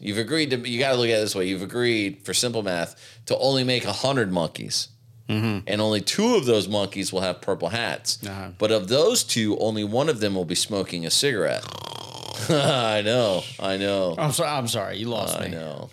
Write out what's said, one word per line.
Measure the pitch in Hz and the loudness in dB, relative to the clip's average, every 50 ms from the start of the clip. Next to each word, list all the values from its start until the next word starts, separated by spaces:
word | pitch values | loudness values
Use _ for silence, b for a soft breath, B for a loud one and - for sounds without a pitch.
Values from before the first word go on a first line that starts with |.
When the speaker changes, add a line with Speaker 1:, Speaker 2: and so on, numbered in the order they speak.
Speaker 1:
You've | - 101 101 104 | -6 -4 -2 -2
agreed | 117 107 143 160 156 135 | -2 0 0 0 0 0
to, | 131 123 120 127 | 0 -2 -2 -4
you | 120 117 | -2 0
gotta | 131 135 131 | 2 2 2
look | 123 120 117 | 2 4 4
at | 117 110 | 4 2
it | |
this | 107 104 - | 2 0 0
way, | 98 92 | 0 0
you've | 92 95 90 95 | 0 0 -2 -4
agreed, | 92 95 120 120 120 117 110 104 98 - - - | -4 -2 0 0 2 2 2 0 -2 -4 -6 -8
for | - - | -4 -2
simple | - 123 123 117 117 107 | 0 0 0 -2 -2 -2
math, | 98 90 85 85 - - B B B B B B | -2 -2 -2 -2 -4 -6 B B B B B B
to | - 117 - | -2 0 2
only | - 131 139 131 127 | 2 2 2 2 2
make | 127 127 120 - | 2 0 0 0
a | 98 101 | -2 -2
hundred | - - 131 139 135 113 95 90 | 0 0 2 2 2 2 2 2
monkeys. | 90 82 78 - - 57 52 - - - - - _ - - - - - - | 0 0 -2 -4 -8 -8 -6 -4 -4 -4 -6 -10 _ -20 -20 -20 -16 -6 -2
Speaker 2:
Mm-hmm. | 113 110 110 113 107 98 92 - | -2 0 0 0 -2 -2 -2 -2
Speaker 1:
And | 98 104 | 0 0
only | 107 110 107 107 | 2 2 2 0
two | - - - - 202 233 247 | 0 0 0 2 4 4 4
of | 214 143 | 4 4
those | 120 117 107 95 | 4 4 4 4
monkeys | 92 104 104 101 98 - 98 95 92 - | 2 0 0 0 -2 -2 -4 -4 -2 -2
will | 92 | -2
have | 92 92 90 - | 0 -2 -2 -4
purple | - - 98 82 82 82 | -4 -4 -2 -2 -2 -2
hats. | 98 117 117 101 76 52 - - - - - | -2 -2 -2 -2 -4 -4 -4 -6 -6 -4 -6
Speaker 2:
Uh-huh. | 104 98 98 95 92 90 92 | -8 -8 -8 -10 -10 -4 -2
Speaker 1:
But | 104 107 110 | 2 2 2
of | 110 95 92 | 2 2 2
those | 117 139 160 214 254 240 - | 4 4 4 4 4 2 0
two, | - - - - 107 - - | 0 0 0 2 2 2 2
only | - 110 110 110 107 | 0 0 0 0 -2
one | 104 104 120 143 160 | 0 0 2 2 2
of | 151 113 | 2 0
them | 104 104 98 | 0 0 0
will | 95 90 | 0 -2
be | 78 87 | 0 0
smoking | 82 - - 107 98 92 - - 85 82 | -2 -2 0 -2 -2 -2 -2 -4 -4 -2
a | 82 | 0
cigarette. | - - - 143 131 101 85 73 64 50 - - - - 50 - - - - | 0 2 2 2 2 2 0 0 0 -2 -4 -8 -10 -10 -10 -10 -12 -12 -12
<laughs> | - - - - - - - - - | -14 -14 -12 -12 -10 -8 -6 0 2
I | 170 147 139 - 147 131 120 113 107 107 104 | 2 4 4 4 4 2 2 2 2 2 2
know, | 104 113 127 120 107 95 87 78 - - - | 4 4 4 4 4 2 0 -2 -4 -8 -6
I | 101 98 95 | -2 -2 0
know. | 95 98 101 101 98 95 90 82 - | 0 0 2 2 2 2 0 0 0
Speaker 2:
I'm | 156 151 127 | 0 0 2
so-, | - 170 | 0 0
I'm | 147 151 143 123 117 | 0 0 -2 -2 -2
sorry, | 117 117 98 95 92 | -2 -2 -2 -4 -4
you | 95 110 120 | -6 -4 -4
lost | 120 107 98 85 82 82 | -2 -2 -2 -2 -4 -4
Speaker 1:
I | 85 | -4
Speaker 2:
me. | 92 | -4
Speaker 1:
know, | 90 82 80 78 73 71 - - | -6 -6 -8 -8 -8 -10 -12 -14